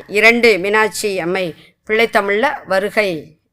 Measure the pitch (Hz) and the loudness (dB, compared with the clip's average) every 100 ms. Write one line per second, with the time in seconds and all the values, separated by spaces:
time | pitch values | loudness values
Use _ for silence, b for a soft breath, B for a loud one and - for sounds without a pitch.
0 | - 202 220 233 233 190 196 214 214 - | -4 2 4 4 4 2 2 0 0 -2
1 | 208 190 165 190 180 - b b - 220 | -4 -4 -4 -4 -4 -8 b b -4 -2
2 | 226 220 202 208 269 - - 190 202 220 | 0 0 0 0 -2 -4 -4 -2 -2 -2
3 | 202 160 156 _ _ | -2 -4 -10 _ _